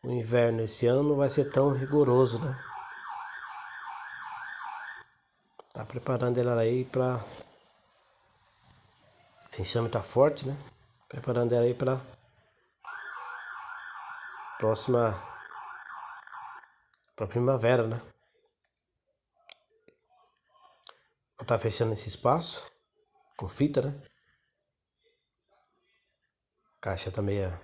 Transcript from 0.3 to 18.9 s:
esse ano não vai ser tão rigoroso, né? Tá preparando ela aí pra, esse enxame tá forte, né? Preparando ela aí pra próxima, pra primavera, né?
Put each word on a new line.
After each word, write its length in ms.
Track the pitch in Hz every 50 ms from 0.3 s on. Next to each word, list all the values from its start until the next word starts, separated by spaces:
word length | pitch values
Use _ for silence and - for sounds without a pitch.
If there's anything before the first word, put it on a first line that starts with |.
| 120 120 120 117 113 113
esse 240 | 113 104 - - 120
ano 160 | 117 127 135
não 140 | 143 147 147
vai 120 | 139 143 131
ser 220 | 135 151 135 139
tão 200 | - 135 139 143
rigoroso, 680 | 135 127 135 135 143 147 147 123 123 127 131 120 113 113
né? 200 | 156 139 131 - - - - - - - - - - - - - - - - - - - - - - - - - - - - - - - - - - - - - - - - - - - - - - - - - - _ _ _ _ _ _ _ _ _ _ - - _
Tá 120 | _ - 113
preparando 540 | - - 123 - - 131 117 123 123 123 123
ela 200 | 120 123 120 117
aí 240 | 113 113 120 127 127
pra, 380 | 131 - - 127 127 127 120 107 - - - - _ _ _ _ _ _ _ _ _ _ _ _ _ _ _ _ _ _ _ _ _ _ _ _ _ _ _ _ _ _ _ _ _ _ _ _ _ _ _ - -
esse 100 | - -
enxame 300 | 98 - - 117 117 113
tá 120 | - 110
forte, 440 | - - - 120 135 151 151 - -
né? 100 | 131 143 143 - - - _ _ _ _ _ _ _
Preparando 440 | - 131 - - 120 120 120 120
ela 120 | 120 120 120
aí 100 | 123 123
pra 260 | 123 131 131 131 127 127 - - _ _ _ _ _ _ _ _ _ _ _ _ _ - - - - - - - - - - - - - - - - - - - - - - - - - - - - - - - - - - -
próxima, 640 | - - 110 110 - - - 123 120 117 110 101 90 - - - - - - - - - - - - - - - - - - - - - - - - - - - - - _ _ _ _ _ _ _ _ _ _
pra 120 | - 110
primavera, 600 | 101 - 120 123 131 135 120 110 117 123 120 113
né? 140 | 113 113 120 - - _ _ _ _ _ _ _ _ _ _ _ _ _ _ _ _